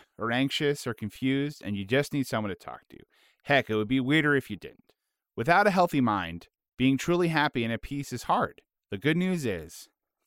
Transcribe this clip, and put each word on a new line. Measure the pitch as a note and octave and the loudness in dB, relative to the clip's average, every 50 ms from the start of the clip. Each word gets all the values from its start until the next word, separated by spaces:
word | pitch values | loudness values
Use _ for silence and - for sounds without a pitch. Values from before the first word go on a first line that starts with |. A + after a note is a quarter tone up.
| - _ _ | -10 _ _
or | - G#2 A#2 | -6 -4 -2
anxious | A#2 B2+ C3+ C#3 - - D#3 C#3+ D3 - - | 0 0 0 0 -2 0 0 0 -2 -2 -4
or | B2+ A2+ | -8 -6
confused, | - A2 G2+ - - C#3 C3 C3+ C#3 C#3+ D3 D3+ - | -6 -8 -10 -6 -4 -2 0 0 0 -2 -4 -8 -10
and | - G2 G#2 | -8 -6 -6
you | G2+ G2 | -6 -2
just | F#2+ B2 C#3 C#3+ - - | 0 0 0 0 0 -2
need | C#3+ B2+ | -4 -2
someone | - - A2+ G#2+ G2+ | -2 -4 -4 -4 -4
to | F2+ | -8
talk | - - - B1+ - _ - | -10 -12 -16 -16 -16 _ -20
to. | - - - _ _ _ _ _ _ _ - | -20 -20 -20 _ _ _ _ _ _ _ -2
Heck, | - C#3+ C3+ A#2+ - | 0 2 2 2 0
it | A2 | 0
would | G#2+ G#2+ G#2 | -2 0 0
be | C3 C3+ | 0 0
weirder | B2 C3 D3+ D#3+ D3 D3 C#3+ | 2 2 2 2 4 2 2
if | C3+ - - | 0 0 -4
you | G#2+ | -8
didn't. | - - C2 - _ _ _ _ _ _ _ _ _ _ _ _ | -12 -12 -14 -16 _ _ _ _ _ _ _ _ _ _ _ _
Without | - A#2 D3 E3+ F#3+ G3+ | -2 2 4 4 6 6
a | G#3 | 4
healthy | F3 F#3+ F3 F3 - C#3+ | 4 4 4 4 4 2
mind, | B2 A2+ G#2 G2 F2 E2 E2+ E2+ - - _ _ _ _ _ - | 2 2 2 0 -2 -6 -8 -12 -14 -18 _ _ _ _ _ 0
being | B2 C3+ C3+ | 2 2 2
truly | B2+ - - F3 F3 F3+ E3 | 2 0 0 2 2 2 2
happy | D#3+ D3+ D3 D3 - B2 A#2 | 2 2 2 2 0 -2 -2
and | A2+ | -2
at | A#2 A2 | -4 -6
peace | - - C#3+ C#3+ C#3 - | -6 -8 -8 -8 -8 -8
is | B2+ A#2+ | -10 -6
hard. | - - F3 A3 - - - - _ _ _ _ _ - | -2 0 0 0 0 -2 -4 -10 _ _ _ _ _ -10
The | - | -8
good | F#2+ - D3 D#3+ F3 | -2 0 0 2 2
news | F3+ F#3 F#3 E3+ C#3 | 0 0 -2 -2 -2
is, | A2+ F#2+ E2 D2+ - - - - - _ _ _ _ _ _ _ | -2 -4 -4 -6 -12 -16 -20 -20 -20 _ _ _ _ _ _ _